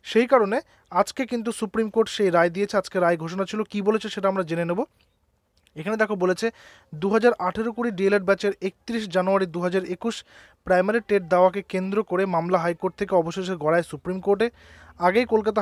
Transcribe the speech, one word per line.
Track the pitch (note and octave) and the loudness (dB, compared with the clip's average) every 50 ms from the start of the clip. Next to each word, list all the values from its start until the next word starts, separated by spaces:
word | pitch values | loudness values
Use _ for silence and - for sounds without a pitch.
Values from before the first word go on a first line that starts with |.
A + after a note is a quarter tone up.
| - - | -12 0
সেই | - A3 B3 A#3+ | 2 2 4 6
কারণে | C4+ A#3+ G#3 G3 A3 D4 - _ _ _ _ _ F3+ F3+ | 4 4 4 2 0 -4 -4 _ _ _ _ _ 0 0
আজকে | G3+ - - - B3+ G#3+ | 0 0 0 -6 -6 -4
কিন্তু | A#3+ A#3 G#3+ A#3+ G#3+ - | -4 -4 -4 -4 -4 -4
সুপ্রিম | A3+ F#3+ - A3 A3 G#3 - | -6 -4 -2 -2 -2 0 0
কোর্ট | A3+ A3 - - | 0 0 0 0
সেই | - G#3 F#3 E3+ | 0 0 2 4
রায় | E3+ E3+ F3 E3+ | 4 2 2 2
দিয়েছে। | F#3+ G3+ G3+ - G3 | -2 -4 -2 -2 -2
আজকে | - - - F#3 | -4 -2 -2 0
রায় | F3 E3+ F3 D#3 D#3+ | 2 2 2 0 -4
ঘোষণা | D#3+ F3+ G3 F#3+ - | -8 -6 -6 -6 -6
ছিল, | - A3 G#3+ - | -4 -6 -6 -6
কী | - G#3 F#3+ | -4 -2 0
বলেছে | G#3 A3 G#3+ - G#3 - | 0 0 0 -2 -6 -8
সেটা | G#3 F#3+ G3 | -2 -2 0
আমরা | F#3+ F#3+ F3 D#3 | 0 0 -2 -2
জেনে | E3 F3 E3+ E3 | -2 -4 -2 -2
নেব। | F3 G3+ D4+ _ _ _ _ _ _ _ _ _ _ _ _ _ _ _ _ _ - D3+ | -2 -4 -4 _ _ _ _ _ _ _ _ _ _ _ _ _ _ _ _ _ -16 -10
এখানে | D#3 G3+ A3 G#3+ G#3+ | -6 -6 0 0 0
দেখো | G#3 G#3+ F3+ F3+ | 0 0 0 0
বলেছে, | F#3 F#3 - A3+ A3+ - - - - - - _ - D#3+ D3+ | 0 0 0 -2 -6 -6 -8 -20 -20 -20 -20 _ -16 -10 -4
দু | F3+ G3 A3 | -2 0 0
হাজার | A3 A3+ A#3+ A3+ - F3+ | 4 4 4 2 2 -4
আঠেরো | F#3 - G#3 A3 A#3+ G#3+ | -4 -2 -2 -6 -4 -4
কুড়ি | A#3 A#3+ A#3+ G3 F3 | -4 -4 -4 -2 0
ডিএলএড | G3 G3 G3+ G3+ F3+ F#3+ | 0 2 2 2 2 2
ব্যাচের | G3 F#3 G#3 G3+ G3 - F3+ F#3+ | 0 2 0 -4 -4 -2 -6 -8
একত্রিশ | - _ - - A#3 A3+ G#3+ F3+ D#3+ | -8 _ -10 -6 -6 -6 -6 -2 -2
জানুয়ারি | F#3 F#3 F#3+ G3 F#3+ F#3+ E3+ D#3 | 0 2 2 2 2 0 -2 -4
দু | F3 F3+ | -4 -4
হাজার | F3+ F#3 F#3+ F#3 - F3+ | 0 -2 -2 -2 -4 -8
একুশ | - - A#3 - - - _ - - - _ _ _ - | -6 -6 -6 -6 -8 -14 _ -20 -20 -20 _ _ _ -2
প্রাইমারি | - F#3 F#3 F#3 G#3 A3 A#3 - - | 2 2 2 4 2 0 -2 0 0
টেট | G#3 G3 F3 D#3+ F3+ | 0 0 2 2 4
দাওয়াকে | F3+ F#3 F#3 F3+ G3+ - - - | 6 6 4 4 0 -10 -6 -6
কেন্দ্র | F#3 F#3 F#3+ G3 G#3+ G#3+ - | -4 -4 -2 -2 -2 -2 -2
করে | F3+ F#3 G3 F#3+ F3 | -2 -2 0 0 0
মামলা | E3 E3+ F3 F#3 E3+ E3 | -2 0 2 0 2 2
হাইকোর্ট | E3+ E3+ - F#3+ F3+ - - | 0 -4 -2 -4 -6 -4 -6
থেকে | G3+ F#3 G3 F3 | -4 2 2 2
অবশেষে | D#3+ E3+ - F#3+ F#3 F#3 F#3+ D#3 D3 | 2 0 -4 -6 -6 -6 -6 -2 0
গড়ায় | D#3 E3 F3 E3 - | 2 2 2 0 -2
সুপ্রিম | D#3 C#3 - F3+ F#3 F#3 F3+ | -10 -10 -8 -8 -8 -4 0
কোর্টে। | G3 G3+ F#3+ A3+ A#3+ _ _ - - - - - - - - F3 | 0 2 2 0 -4 _ _ -20 -20 -20 -20 -20 -20 -8 0 2
আগেই | F3+ F#3+ A#3+ B3 A#3 A3+ | 4 4 4 2 4 2
কলকাতা | G#3+ G3 G#3+ G#3 G#3+ | 2 2 2 0 2